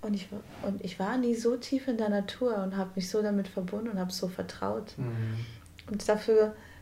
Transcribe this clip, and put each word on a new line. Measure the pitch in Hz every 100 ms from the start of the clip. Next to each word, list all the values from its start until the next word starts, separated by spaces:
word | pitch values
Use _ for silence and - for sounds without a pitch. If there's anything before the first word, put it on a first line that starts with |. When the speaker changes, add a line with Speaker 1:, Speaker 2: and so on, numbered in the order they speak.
Speaker 1:
und | 220
ich | 202 -
wa-, | 208 - - 202
und | 196 185
ich | -
war | 196 254
nie | 240 226
so | 233 247
tief | - 262 262
in | 226
der | 214
Natur | 202 196 - 247 214
und | 190 190
habe | 185 190
mich | 180
so | 220
damit | 214 202 196
verbunden | - 180 208 233
und | 196
habe | 180
so | - 185
vertraut.“ | 185 180 - 196 214 214 -
Speaker 2:
Mhm. | 123 117 110 110 120 - - - -
Speaker 1:
Und | 208 -
dafür | 214 220 220 214 214 - -